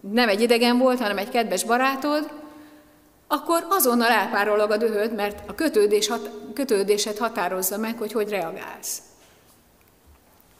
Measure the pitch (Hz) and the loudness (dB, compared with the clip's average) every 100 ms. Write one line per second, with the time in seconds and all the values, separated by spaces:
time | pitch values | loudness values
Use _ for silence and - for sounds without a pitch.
0 | 196 220 240 196 233 233 240 247 262 247 | -2 2 2 4 4 4 4 4 4 2
1 | 214 196 202 240 220 185 220 240 262 269 | 0 -2 -2 -2 0 -2 0 2 2 0
2 | 294 302 302 - - - - - - _ | -2 -2 -4 -10 -18 -20 -20 -20 -20 _
3 | _ _ _ 294 - 330 330 392 254 240 | _ _ _ -6 0 0 2 2 4 4
4 | 233 220 196 220 208 208 214 214 233 208 | 4 4 2 0 2 2 2 2 0 0
5 | 220 220 202 196 - - 320 220 208 208 | -2 -2 -4 -6 -14 -2 0 4 4 4
6 | 214 240 233 - - 220 269 202 196 208 | 0 -4 -6 -12 -12 -6 0 0 2 0
7 | 220 214 226 226 180 185 185 208 220 233 | 0 -2 -4 -2 -4 -2 -4 -4 -4 -4
8 | 220 226 208 202 165 185 - - - - | -4 -4 -2 -2 -4 -8 -14 -12 -10 -10
9 | - - - _ _ _ _ _ _ _ | -12 -20 -20 _ _ _ _ _ _ _
10 | _ - _ _ _ _ | _ -20 _ _ _ _